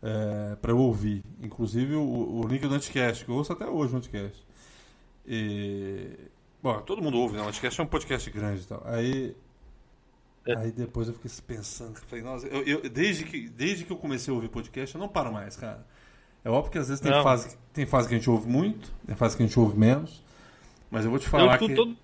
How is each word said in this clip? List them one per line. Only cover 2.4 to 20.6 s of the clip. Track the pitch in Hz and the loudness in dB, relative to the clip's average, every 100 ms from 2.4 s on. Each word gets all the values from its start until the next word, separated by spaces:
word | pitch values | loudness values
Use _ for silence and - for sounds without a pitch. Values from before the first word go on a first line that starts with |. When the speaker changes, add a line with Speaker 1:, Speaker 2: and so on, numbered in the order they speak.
Speaker 1:
o | 110 | 0
link | 131 143 | 0 0
do | |
Anticast, | 139 - 139 123 113 | 0 -2 0 0 0
que | - | -4
eu | 123 | -4
ouço | 147 | -2
até | 175 240 | -6 -4
hoje | 175 143 | -2 0
o | 127 | -2
Anticast. | 120 104 98 - - - - - - _ _ _ - | -4 -8 -8 -12 -20 -20 -20 -20 -20 _ _ _ -8
E, | 113 107 101 101 101 98 98 95 - - _ _ _ | -4 -4 -4 -4 -6 -6 -8 -10 -16 -20 _ _ _
bom, | 135 110 | -2 -2
todo | - 202 | -2 -2
mundo | 160 120 | 0 2
ouve, | 120 104 | 2 0
né? | |
O | 104 | -4
Anticast | 107 127 - | -2 -4 -2
é | |
um | 160 | -2
podcast | 156 - 131 - | -2 -2 -4 -4
grande | 104 104 98 | -4 -4 -4
e | 90 | -6
tal. | 107 | -12
Aí, | - 117 120 135 127 - - _ - - _ _ _ _ _ _ - | -4 -2 0 0 -4 -8 -20 _ -20 -20 _ _ _ _ _ _ -4
Speaker 2:
É. | 117 | -2
Speaker 1:
aí | 113 | -2
depois | 113 120 120 117 | -4 -6 -4 -4
eu | |
fiquei | 117 120 - - | -6 -12 -16 -12
pensando, | 117 101 - 117 107 | -12 -10 -12 -14 -14
falei, | - 120 | -14 -12
"Nossa, | 117 127 139 | -10 -10 -6
eu, | 135 | -4
eu, | 139 143 135 | 0 -2 -2
desde | 120 190 170 | 0 0 0
que, | 156 156 117 | -4 -10 -10
desde | 113 147 190 | -4 -2 -2
que | 170 | -4
eu | 175 | -8
comecei | 156 131 123 | -4 -4 -2
a | |
ouvir | 127 113 | -2 -2
podcast, | 120 113 - 131 | -6 -8 -8 -10
eu | 160 | -8
não | 202 | -6
paro | 196 127 | -2 -2
mais, | 107 101 - | -4 -10 -12
cara." | 113 107 113 - - - _ _ | -12 -12 -18 -20 -20 -20 _ _
É | - | 0
óbvio | 120 - | 0 2
que | 170 | -2
às | 131 | -2
vezes | 139 | 0
tem | 139 | 4
Speaker 2:
Não. | 139 | 6
Speaker 1:
fase, | 139 127 - - - | 6 4 2 -14 -12
tem | - 139 | -4 2
fase | 135 117 | 2 4
que | |
a | 117 | 2
gente | 113 | 4
ouve | 113 110 | 4 4
muito, | 127 190 214 - - - | 2 2 -2 -8 -12 -8
tem | 107 | 0
fase | 117 - | 2 4
que | |
a | 117 | 4
gente | - | 6
ouve | 113 101 | 6 8
menos, | 110 135 160 - - - - - | 8 6 2 -12 -20 -20 -20 -20